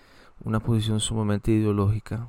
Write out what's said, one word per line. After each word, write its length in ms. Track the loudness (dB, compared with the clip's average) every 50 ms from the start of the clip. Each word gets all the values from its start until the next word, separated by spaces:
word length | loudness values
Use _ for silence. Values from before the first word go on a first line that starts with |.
| -20 -20 -20 -20 -20 -20 -20 -12 -6
una 160 | -2 -2 -2
posición 400 | 0 0 0 0 0 0 0 -2
sumamente 540 | -2 -2 -2 -2 0 0 -2 0 2 2 2
ideológica. 720 | 2 2 2 2 2 2 2 2 0 -4 -6 -8 -8 -8